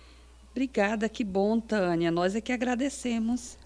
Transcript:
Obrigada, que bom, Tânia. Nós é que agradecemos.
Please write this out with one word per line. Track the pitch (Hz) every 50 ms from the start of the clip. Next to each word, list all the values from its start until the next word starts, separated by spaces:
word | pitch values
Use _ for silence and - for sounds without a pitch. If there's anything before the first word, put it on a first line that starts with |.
| - - - - - - - - - -
Obrigada, | - 254 262 262 - 233 202 202 220 214 220 220
que | 220 - 247
bom, | 196 185 196 196 208 220 233
Tânia. | 220 - 214 214 185 175 175 165 170 170
Nós | 165 170 175 185 196
é | 226
que | 220 - 254
agradecemos. | 233 247 240 247 233 269 285 - - - 254 233 226 220 226 240 247 - - - - -